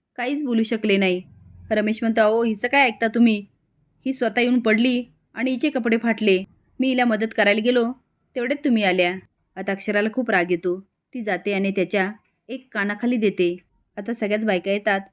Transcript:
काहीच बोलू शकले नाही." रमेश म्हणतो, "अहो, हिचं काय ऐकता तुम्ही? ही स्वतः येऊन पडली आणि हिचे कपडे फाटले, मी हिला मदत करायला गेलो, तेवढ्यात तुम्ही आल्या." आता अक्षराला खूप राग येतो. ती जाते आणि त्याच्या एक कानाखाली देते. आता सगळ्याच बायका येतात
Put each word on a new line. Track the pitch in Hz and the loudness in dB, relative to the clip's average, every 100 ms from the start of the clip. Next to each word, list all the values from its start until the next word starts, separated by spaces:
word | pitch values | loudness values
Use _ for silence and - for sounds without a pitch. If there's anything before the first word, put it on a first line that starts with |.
| _ - | _ -8
काहीच | 247 294 | -6 -4
बोलू | 285 226 | -2 0
शकले | 220 220 214 196 | 0 -2 0 2
नाही." | 190 180 - - - - - | 2 0 -6 -20 -20 -20 -4
रमेश | 214 214 220 | -2 0 -2
म्हणतो, | 226 226 | 0 2
"अहो, | 214 226 | 4 2
हिचं | 233 214 247 | 0 -2 0
काय | 285 262 | 2 2
ऐकता | 226 226 | 2 -2
तुम्ही? | 226 233 208 202 _ _ _ _ _ 262 | 4 4 4 -4 _ _ _ _ _ -8
ही | |
स्वतः | 262 233 240 | -2 -2 0
येऊन | 247 247 | 2 2
पडली | 226 214 254 247 240 _ _ | 2 4 2 0 -4 _ _
आणि | - 254 | -6 -4
हिचे | 247 302 | -2 -2
कपडे | 262 226 226 | -2 0 0
फाटले, | 233 220 214 185 190 _ _ - | 0 0 2 2 0 _ _ -4
मी | 262 | 0
हिला | 254 | 2
मदत | 240 214 220 - | 2 0 -2 0
करायला | 202 214 | 2 2
गेलो, | 226 247 233 254 _ _ _ 254 | 2 2 0 -4 _ _ _ -8
तेवढ्यात | 240 285 | -4 -2
तुम्ही | 285 226 | 0 2
आल्या." | 196 185 175 185 - _ _ - | 2 2 2 -2 -10 _ _ -10
आता | 196 | -6
अक्षराला | 190 - 208 220 | -6 -2 0 0
खूप | 233 226 | -2 0
राग | 196 175 | 0 0
येतो. | 175 180 185 - _ _ | 0 -2 -4 -8 _ _
ती | 254 | -10
जाते | 208 180 202 | -6 -4 -2
आणि | 196 196 | -2 -2
त्याच्या | 196 175 202 190 214 _ _ - | -2 -2 -2 -2 -6 _ _ -14
एक | 262 - | -14 -10
कानाखाली | 214 202 208 240 247 | -6 -4 -4 -2 -2
देते. | 208 - 175 180 _ _ _ - | -2 0 -2 -2 _ _ _ -14
आता | 202 | -10
सगळ्याच | 233 202 214 | -6 -4 -2
बायका | 220 185 196 | -2 -2 -2
येतात | 202 208 196 196 | -4 -2 -2 -4